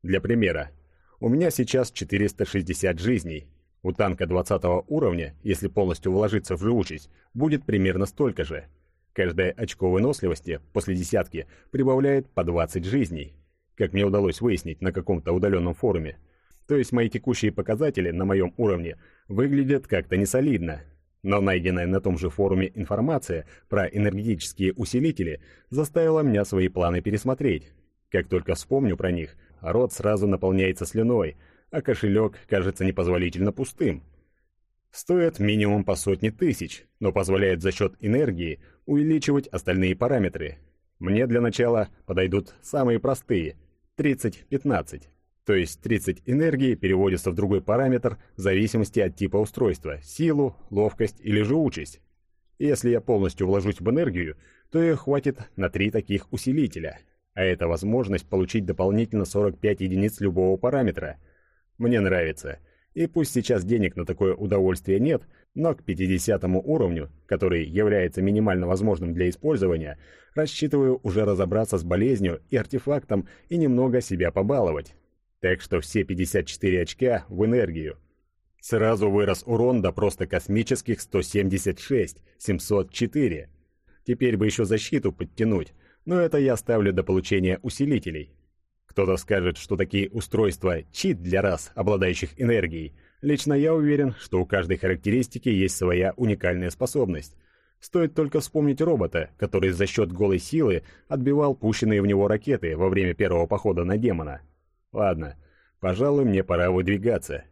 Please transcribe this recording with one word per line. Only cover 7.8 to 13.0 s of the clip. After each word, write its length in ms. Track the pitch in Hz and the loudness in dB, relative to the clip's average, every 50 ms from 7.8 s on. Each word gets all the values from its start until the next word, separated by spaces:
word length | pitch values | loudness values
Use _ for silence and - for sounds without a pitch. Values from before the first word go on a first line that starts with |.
| 95 95 90 92 98 | 2 2 2 0 -2
столько 400 | 98 - - 143 127 95 - 82 | -4 0 0 0 0 0 -2 -6
же. 220 | 73 80 73 - - _ _ _ _ _ _ _ _ _ | -6 -6 -10 -10 -14 _ _ _ _ _ _ _ _ _
Каждое 380 | - 95 90 82 87 92 90 - | -2 -2 -2 0 0 0 0 0
очко 380 | - 113 - - - 98 92 | -4 -8 -8 -6 -2 0 2
выносливости 680 | 90 95 107 135 143 - - 92 82 - - 87 82 78 - - _ | 2 2 2 2 0 0 -2 -2 -2 -4 -6 -8 -8 -8 -10 -6 _
после 240 | 104 - - 95 | -4 -2 -2 -2
десятки 500 | 90 90 - - 101 87 - - 82 76 - - - _ _ | -4 -2 0 0 0 0 -2 -6 -10 -12 -12 -16 -20 _ _
прибавляет 580 | - 131 135 131 131 131 135 139 139 135 131 - | -2 0 2 2 4 4 4 4 2 2 0 -2
по 140 | _ - 85 | _ -4 -2
двадцать 400 | 82 87 85 82 80 - 92 87 | 0 0 0 -2 -2 -4 -6 -4
жизней, 520 | 92 113 143 | -2 0 0